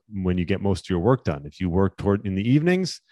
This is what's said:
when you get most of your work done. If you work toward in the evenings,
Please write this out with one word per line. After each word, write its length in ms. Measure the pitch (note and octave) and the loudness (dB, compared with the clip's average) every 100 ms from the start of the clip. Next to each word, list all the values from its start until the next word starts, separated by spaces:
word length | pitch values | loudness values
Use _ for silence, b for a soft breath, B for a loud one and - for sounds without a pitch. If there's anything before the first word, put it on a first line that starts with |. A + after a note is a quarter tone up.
| - | -10
when 260 | G#2 F#2 F2+ | -6 -2 -2
you 60 | |
get 160 | E2+ F#2+ | 0 -2
most 260 | G2 F#2 - | 0 -2 -2
of 40 | |
your 80 | F2+ | 0
work 240 | G2 C3 | 2 2
done. 220 | - C#2+ | 0 -6
If 160 | C#2+ - | -8 -6
you 100 | F2+ | -2
work 260 | F2+ F#2+ - | 2 0 0
toward 300 | G#2 G2+ G2+ | -2 0 -2
in 80 | |
the 140 | F#2+ A2+ | -2 2
evenings, 520 | C#3+ E3+ F#3 F#3 - b | 2 4 0 -2 -8 b